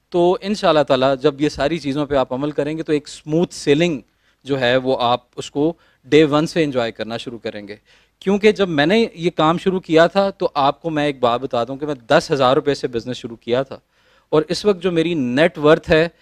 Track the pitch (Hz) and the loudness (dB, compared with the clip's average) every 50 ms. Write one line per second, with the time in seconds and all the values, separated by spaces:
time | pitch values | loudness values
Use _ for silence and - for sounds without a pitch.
0 | _ _ - 175 175 175 185 - - 196 214 - 202 170 156 151 139 - 139 127 | _ _ 0 2 2 2 2 0 -2 -6 -4 -2 0 2 2 2 2 2 2 2
1 | 131 139 139 127 135 151 135 135 147 147 - - 139 147 170 165 135 139 131 151 | 2 0 0 0 0 -2 0 0 -2 -4 -2 -2 -4 -4 -4 -4 -6 -6 -4 -4
2 | 147 131 147 135 127 - 127 127 143 151 147 - 139 147 156 160 156 - 151 147 | -4 -2 -2 -2 -2 -2 -4 -6 -6 -6 -4 -4 -4 -4 -6 -8 -4 -4 -4 -4
3 | - - - - - 151 156 165 175 - - - - 151 135 151 175 175 156 113 | -4 -8 -20 -16 -8 -4 -2 -2 -2 -2 -4 -4 0 0 2 2 2 0 -2 -4
4 | - _ _ _ _ _ _ _ - 131 139 131 127 120 127 131 127 131 131 113 | -10 _ _ _ _ _ _ _ -8 -6 -4 0 0 2 2 2 2 0 0 0
5 | 123 120 123 123 _ _ - 143 - - - 143 147 165 165 _ _ _ _ _ | 0 0 0 -2 _ _ -16 -14 -12 -8 -4 -2 -2 -2 -2 _ _ _ _ _
6 | _ 131 147 156 160 139 143 151 165 165 - 175 156 143 123 123 117 113 - - | _ 2 4 4 4 4 2 0 -2 -2 -2 -2 -2 -2 -2 -2 -4 -4 -6 -8
7 | 107 110 117 117 - 131 117 107 - 110 104 104 104 98 104 - _ _ _ _ | -10 -8 -8 -10 -10 -12 -14 -10 -10 -10 -10 -12 -14 -16 -18 -18 _ _ _ _
8 | _ _ _ _ - 190 202 202 208 214 - - 202 180 160 139 147 160 208 226 | _ _ _ _ -4 -2 0 2 4 2 2 2 0 0 2 2 2 2 4 2
9 | 226 - - 170 165 175 - - 156 156 175 180 - 190 180 185 - - 156 156 | 0 0 -4 -4 -6 -4 0 0 2 2 2 0 0 -2 -2 -2 -2 2 4 4
10 | 170 170 - 196 196 196 - - 185 - - 147 135 143 147 _ - 165 156 147 | 4 4 2 0 -2 -2 -2 -4 -4 -4 0 0 0 0 0 _ -6 -6 -4 -2
11 | 147 147 139 127 123 117 117 123 135 131 - 117 117 123 135 131 151 147 143 123 | -2 -2 -2 0 0 0 0 0 -4 -4 -4 -4 -4 -4 -6 -10 -8 -8 -8 -6
12 | 113 - 143 170 - - 156 135 135 123 135 151 143 143 135 - - 135 123 113 | -2 2 2 2 2 2 0 2 2 4 2 2 2 0 -2 -2 -4 -6 -6 -6
13 | 104 123 127 - - 117 117 - - 117 117 131 139 - 104 - _ _ _ _ | -6 -8 -10 -10 -10 -14 -14 -10 -6 -4 -2 -2 -2 -4 -10 -20 _ _ _ _
14 | _ _ _ _ _ - - 156 156 - 185 - - 208 196 170 175 190 175 160 | _ _ _ _ _ -2 0 0 0 0 -4 -2 0 0 0 0 0 -2 0 0
15 | 160 175 175 151 127 120 123 143 165 180 - 170 147 151 160 160 - - 165 156 | 0 0 0 -2 -2 -2 0 2 2 2 0 2 4 4 4 4 4 2 2 2
16 | 165 170 - _ | 2 0 -4 _